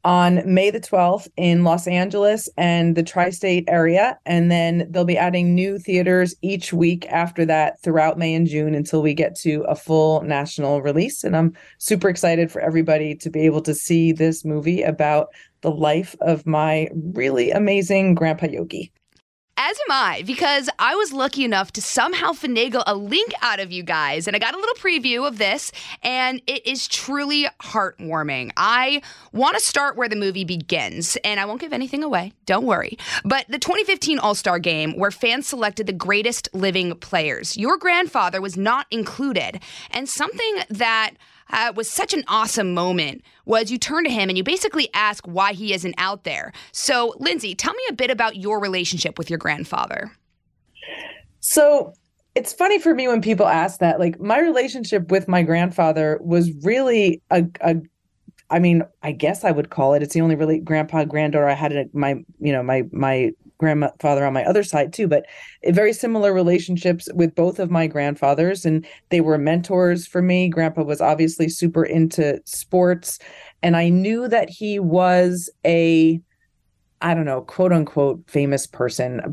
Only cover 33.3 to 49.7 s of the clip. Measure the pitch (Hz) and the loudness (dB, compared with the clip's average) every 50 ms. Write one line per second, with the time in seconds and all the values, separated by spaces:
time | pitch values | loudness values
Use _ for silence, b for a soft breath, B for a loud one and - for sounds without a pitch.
33.3 | 262 269 - - 247 294 - - 359 403 427 - 381 - - 294 311 262 - 208 | -2 -2 -2 -4 -6 -6 -2 -2 -2 -2 0 0 -2 -2 0 -2 -2 0 0 0
34.3 | 208 - - 196 175 175 170 180 160 156 156 156 156 180 196 202 196 - - 226 | 0 0 0 -2 -2 0 0 -2 -2 -2 -2 -4 -2 -2 -2 -2 -2 -2 -2 -2
35.3 | 233 269 277 - 294 247 220 208 196 - 214 202 190 170 160 180 202 208 214 240 | -2 -2 -4 -8 -6 -4 -4 -4 -4 -4 -6 -6 -6 -6 -4 -2 -2 0 0 -2
36.3 | 233 - - - - 190 190 196 175 190 180 175 165 170 - - - 170 156 151 | -4 -4 -8 -8 -6 -4 -2 -2 0 -2 -2 -4 -6 -8 -10 -4 -2 -2 -2 -2
37.3 | 123 - - - - - 202 262 359 330 320 359 349 349 370 320 - 247 196 180 | -4 -6 -8 -8 -8 -4 0 0 0 0 0 0 0 0 0 0 0 -2 -2 0
38.3 | 175 190 190 202 170 185 196 214 240 269 294 - 226 233 208 - - - 277 277 | -2 -4 -6 -6 -6 -4 -2 0 0 0 -2 -6 -6 -6 -6 -8 -8 -6 -6 -2
39.3 | 240 180 131 92 - 190 B B B B B B - 240 269 269 - - 285 381 | -2 -2 -4 -4 -8 -12 B B B B B B -8 -8 -6 -6 -6 -6 -6 -6
40.3 | 466 - 453 440 415 - - - 220 196 240 226 226 220 220 185 - b b b | -6 -6 -6 -4 -4 -6 -6 -8 -4 -2 -2 0 0 0 0 -2 -6 b b b
41.3 | b b b _ - 220 226 240 185 214 226 - - - 392 - - 320 - - | b b b _ -4 -2 -2 -2 -4 -6 -8 -6 -4 -4 -4 -2 -2 -4 -2 -2
42.3 | 208 220 220 214 - 233 202 185 180 175 175 185 185 180 156 143 - - b b | 0 0 0 0 -2 -2 -2 -2 -2 -2 0 0 0 -2 -2 -4 -6 -12 b b
43.3 | b b b - 220 226 226 196 247 240 - - 294 330 339 294 247 220 196 190 | b b b 0 0 0 0 0 -4 -6 -6 -4 -2 -2 -2 -2 -2 -2 -2 0
44.3 | 185 185 185 226 349 381 - 427 - 320 269 - - 202 214 208 208 - - 175 | 0 -2 -2 -2 -2 -2 -2 -4 -2 -2 -4 -2 -2 0 0 0 -2 -4 -10 -8
45.3 | 170 185 196 202 208 175 214 208 196 185 165 180 170 - 180 190 202 202 - 165 | -2 0 0 0 0 -4 -4 -4 -4 -4 -4 -6 -6 -4 -4 -4 -4 -6 -8 -10
46.3 | 143 78 76 - B B B B B - - - 269 247 240 233 - - 262 330 | -8 -8 -10 -12 B B B B B -6 -2 0 0 0 0 -2 -4 -4 -4 -4
47.3 | 349 302 - 196 185 - - 320 392 494 523 480 285 220 254 240 254 220 233 220 | -4 -4 -6 -8 -8 -4 -4 -4 -4 -4 -6 -8 -4 -4 -2 -2 0 0 -2 -2
48.3 | - 190 185 208 214 208 202 196 185 185 175 170 180 160 - 165 - - 160 - | -4 -6 -4 -4 -4 -2 -2 -4 -4 -4 -4 -4 -4 -4 -6 -6 -6 -8 -8 -6
49.3 | 170 160 - 160 151 - 160 - | -6 -6 -4 -4 -6 -6 -6 -6